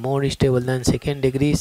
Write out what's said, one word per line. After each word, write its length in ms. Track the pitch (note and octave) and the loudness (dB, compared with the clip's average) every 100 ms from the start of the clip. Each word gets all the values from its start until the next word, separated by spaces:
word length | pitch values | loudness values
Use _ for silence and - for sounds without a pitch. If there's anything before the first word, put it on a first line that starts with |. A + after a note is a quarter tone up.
| A#2+ | -2
more 300 | C#3 C#3 - | 0 -2 2
stable 280 | C#3 B2+ B2 | 2 2 0
than 260 | C3 A#2+ | -2 -2
second 300 | B2+ - C#3+ | -2 -4 -2
degree, 300 | C3 C3 C#3+ D3 | 0 2 0 0